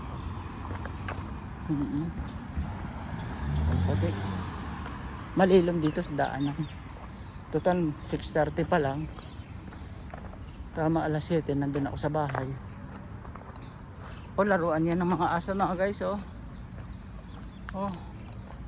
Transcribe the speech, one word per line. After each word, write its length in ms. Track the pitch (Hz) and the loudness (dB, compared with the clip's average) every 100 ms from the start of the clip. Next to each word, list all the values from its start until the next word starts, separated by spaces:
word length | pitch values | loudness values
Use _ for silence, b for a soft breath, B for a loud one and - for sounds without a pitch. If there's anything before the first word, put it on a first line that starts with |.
| - - - - - - - - - - - - - - - - - | -6 -6 -6 -6 -8 -8 -6 -6 -6 -6 -6 -4 -6 -6 -8 -6 -2
Mm-mm. 320 | 143 139 143 170 170 - - - - - - - - - - - - 71 73 78 85 90 | 0 2 0 0 -2 -4 -6 -6 -4 -2 -4 -6 -6 -6 -6 -4 -4 0 4 6 6 6
Pati, 200 | 98 98 98 98 95 - - - - - - - - - | 6 4 2 0 -2 -4 -6 -6 -6 -6 -6 -6 -8 -2
malilom 480 | - 190 190 175 170 | 6 10 10 8 6
dito 240 | 151 143 139 | 4 2 0
sa 80 | |
daanan. 420 | 139 135 131 143 143 156 - - - - B B B - | 0 0 2 0 0 -4 -6 -10 -10 -10 B B B -2
Total, 400 | 156 180 180 160 143 - | 2 4 4 4 0 -2
six 240 | 151 - | -2 0
thirty 400 | 160 147 151 156 | 2 2 2 4
pa 80 | 180 | 6
lang. 320 | 139 139 156 - - - - - - B B B B - - - - - - - | 4 0 -4 -6 -12 -10 -10 -10 -10 B B B B -10 -10 -10 -10 -10 -8 0
Tama, 320 | 160 165 156 | 4 4 4
alas 160 | 151 - | 2 2
siete, 320 | 170 147 139 | 2 2 2
nandun 320 | 143 139 139 | 2 0 0
ako 80 | 147 | 0
sa 160 | 147 | 0
bahay. 340 | 156 147 131 131 135 - - - - - - - - - - - - - - B B B - | 2 2 0 -2 -4 -8 -10 -10 -10 -10 -10 -10 -10 -10 -12 -12 -12 -14 -12 B B B 2
O, 80 | 208 | 6
laruan 400 | 190 170 156 165 | 6 6 4 4
yan 160 | 170 | 4
ng 80 | 175 165 | 4 4
mga 180 | 170 170 | 4 2
aso, 220 | 170 196 | 2 2
mga 160 | 180 180 | 2 2
guys, 300 | 196 202 185 | 2 2 -2
oh. 160 | 202 190 - - - - - - - - - - - - - - | -2 -4 -10 -10 -12 -12 -10 -10 -10 -10 -12 -12 -12 -12 -10 -8
Oh. 240 | 190 196 175 - - - - - - | -4 -2 -4 -8 -10 -10 -10 -10 -10